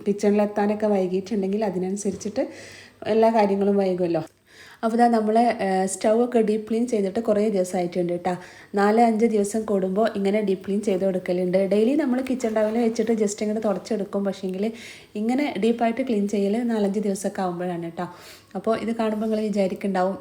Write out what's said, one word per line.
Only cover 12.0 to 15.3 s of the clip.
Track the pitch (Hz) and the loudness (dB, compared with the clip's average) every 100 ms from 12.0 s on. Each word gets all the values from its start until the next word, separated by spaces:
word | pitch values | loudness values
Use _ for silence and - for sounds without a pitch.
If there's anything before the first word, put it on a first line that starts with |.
| 277 247 | 2 0
കിച്ചൺ | 262 254 226 | -2 -2 -2
ടവൽ | 214 214 226 | 0 0 2
വെച്ചിട്ട് | 226 233 220 | 0 0 0
just | 220 208 - | 2 0 0
ഇങ്ങനെ | 208 214 | -4 -2
തുടച്ചെടുക്കും. | 220 185 - 208 196 202 | -2 -2 -2 -4 -4 -2
പക്ഷേങ്കിൽ | 196 190 190 185 220 226 - - - 208 | -4 -4 -6 -4 -4 -6 -14 -20 -12 -4
ഇങ്ങനെ | 226 | -2